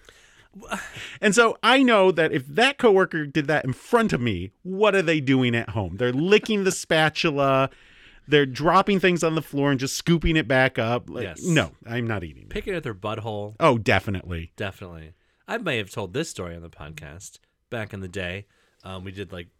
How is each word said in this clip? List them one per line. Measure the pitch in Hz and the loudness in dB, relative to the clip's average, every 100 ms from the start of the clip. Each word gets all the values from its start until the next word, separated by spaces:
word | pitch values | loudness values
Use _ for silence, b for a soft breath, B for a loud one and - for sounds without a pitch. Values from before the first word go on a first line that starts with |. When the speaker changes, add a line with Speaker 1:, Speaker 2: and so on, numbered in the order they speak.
| b b b b b 190 | b b b b b -20
Speaker 1:
Wha- | - 190 B B B B | -12 -12 B B B B
Speaker 2:
And | 208 220 | 2 4
so | 226 - | 4 4
I | 220 269 | 4 6
know | 254 220 190 | 6 6 4
that | 165 156 | 4 0
if | 143 131 | 0 -2
that | 143 254 285 | 2 2 4
coworker | 240 190 185 165 147 | 4 4 4 -2 -4
did | 156 143 | -2 0
that | 151 131 | 0 0
in | |
front | 123 - 240 220 | -6 0 2 2
of | 160 | 0
me, | 120 90 92 _ | -2 -4 -6 _
what | 180 190 214 196 | -8 0 2 2
are | |
they | 165 156 | 2 0
doing | 131 135 123 | 2 2 2
at | 117 - | 0 -2
home? | 107 92 98 | -4 -6 -2
They're | 123 | -2
licking | 127 175 214 226 208 | 0 4 4 4 -2
the | 190 | 0
spatula. | 175 - 160 156 - 170 143 139 135 135 b b b b b - | -2 0 2 2 0 -2 0 2 2 0 b b b b b 2
They're | 147 139 | 2 2
dropping | 123 156 180 196 196 | 0 2 4 4 2
things | 185 175 | 2 2
on | 165 160 | 0 -2
the | |
floor | - 143 143 | -4 -2 0
and | 135 | 0
just | 135 - | -2 -4
scooping | - 170 175 156 | 0 2 2 0
it | 117 | 2
back | 131 131 - | 2 2 0
up. | 113 120 - | -2 -4 -6
Like, | 80 | -10
Speaker 1:
Yes. | 101 80 | -10 -8
Speaker 2:
no, | 185 160 82 - - | 0 0 0 -6 -8
I'm | 117 117 | -6 -4
not | 104 | -6
eating | 85 64 | -8 -16
it. | 50 | -12
Speaker 1:
Picking | 208 220 175 | -10 -8 -8
at | |
their | 123 98 | -8 -8
butthole. | 104 110 110 104 104 110 | -8 -8 -8 -8 -10 0
Speaker 2:
Oh, | 160 120 | 2 2
definitely. | 117 98 - 95 - 85 82 - | 2 2 0 -8 -6 -10 -10 -10
Speaker 1:
Definitely. | 104 - 92 82 78 _ _ _ - | -12 -12 -18 -18 -20 _ _ _ -10
I | 226 | -8
may | 185 120 | -4 -4
have | 98 | -6
told | - 95 | -8 -8
this | 113 165 | -8 -8
story | - 87 85 | -10 -12 -12
on | |
the | 85 | -18
podcast. | - 76 78 76 80 - - _ _ - | -18 -18 -16 -18 -18 -20 -20 _ _ -14
Back | 120 104 | -12 -10
in | 101 | -10
the | 95 | -10
day, | 95 87 95 104 _ _ _ | -8 -8 -8 -14 _ _ _
um, | 95 92 | -16 -14
we | 95 | -14
did, | 95 87 | -12 -12
like, | 90 87 _ | -12 -16 _